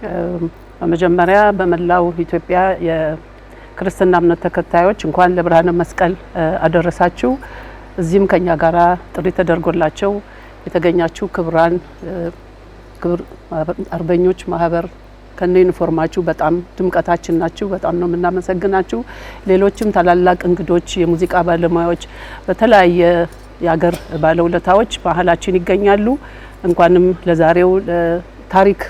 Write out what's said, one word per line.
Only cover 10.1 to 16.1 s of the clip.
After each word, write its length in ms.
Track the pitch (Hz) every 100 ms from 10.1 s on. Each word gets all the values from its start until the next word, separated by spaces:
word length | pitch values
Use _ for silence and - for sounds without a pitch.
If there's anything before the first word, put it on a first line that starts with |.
| 202 - - - -
የተገኛችሁ 640 | - 180 170 170 165 - -
ክቡራን፣ 460 | - 165 165 165 175 - - 170 185 170 - - - - - - -
ክቡር 220 | 170 175 - - - 170 156 180 -
አርበኞች 480 | 170 170 175 180 185 -
ማህበር 380 | 170 170 170 170 - - - - -
ከነ 200 | 180 180
ዩኒፎርማችሁ 640 | 180 170 165 160 165